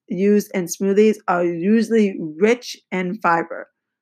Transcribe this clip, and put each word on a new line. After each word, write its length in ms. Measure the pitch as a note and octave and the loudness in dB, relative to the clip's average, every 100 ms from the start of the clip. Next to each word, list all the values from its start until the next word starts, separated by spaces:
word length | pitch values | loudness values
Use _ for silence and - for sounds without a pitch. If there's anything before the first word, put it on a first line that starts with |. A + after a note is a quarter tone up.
| - | -10
used 440 | F3+ G3+ G#3 G3+ | -2 2 2 0
in 120 | G3 E3+ | -6 -6
smoothies 500 | - G3 G3 G#3+ G#3 - | -4 0 4 4 2 -2
are 180 | F3 | -2
usually 720 | F3 E3+ F#3+ A3+ A3 A3+ G3+ G3 D#3+ D#3 | -2 -2 2 2 2 2 2 -2 -8 -2
rich 360 | G#3+ B3 - - - | 0 0 -4 -18 -8
in 260 | F#3 F3+ - | -6 -6 -4
fiber. 480 | F3 E3 E3 - - _ _ _ | 0 0 -2 -10 -16 _ _ _